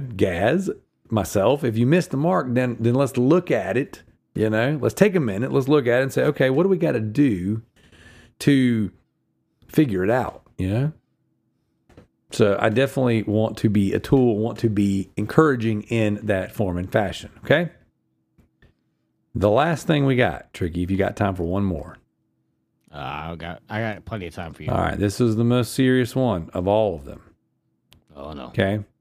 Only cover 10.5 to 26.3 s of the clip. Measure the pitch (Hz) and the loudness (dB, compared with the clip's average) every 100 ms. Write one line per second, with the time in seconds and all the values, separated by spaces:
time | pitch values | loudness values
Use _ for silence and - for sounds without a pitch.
10.5 | - 92 107 143 156 _ _ _ _ _ | -6 -2 0 -2 -4 _ _ _ _ _
11.5 | _ _ _ _ - - _ _ - 104 | _ _ _ _ -20 -20 _ _ 0 2
12.5 | 98 113 107 135 135 127 113 - 107 110 | 2 2 2 0 0 0 0 2 0 0
13.5 | - 110 104 98 98 - 139 123 104 113 | 0 0 2 2 0 2 4 4 2 -2
14.5 | 107 113 104 101 98 95 - 104 - 160 | -2 0 2 2 0 -4 -6 0 2 4
15.5 | 127 113 107 104 117 107 104 107 98 92 | 2 -2 -4 -2 0 0 -2 -2 -2 -2
16.5 | - 101 87 92 120 98 80 - - - | -4 -4 -2 -2 -2 -2 -4 -14 -16 0
17.5 | 147 175 - _ _ _ _ _ _ _ | 0 0 -8 _ _ _ _ _ _ _
18.5 | _ _ _ _ _ _ _ _ - 98 | _ _ _ _ _ _ _ _ -2 2
19.5 | 107 156 151 - 151 139 123 110 71 - | 2 2 -2 0 2 2 2 0 -2 -12
20.5 | - 90 85 87 95 92 - 101 90 85 | -8 -6 -4 -2 0 -2 0 -2 -2 -2
21.5 | 92 101 82 78 - _ _ _ _ _ | -2 -2 -4 -8 -16 _ _ _ _ _
22.5 | _ _ _ _ 73 65 71 80 82 82 | _ _ _ _ -14 -10 -10 -10 -10 -12
23.5 | 85 - 107 113 98 - 110 87 80 85 | -14 -10 -6 -6 -8 -12 -10 -10 -12 -14
24.5 | - 80 - 87 - 101 - 123 110 117 | -10 -4 -2 -2 0 -2 2 0 2 2
25.5 | 123 120 - 131 127 120 135 127 | 2 0 0 2 2 0 0 0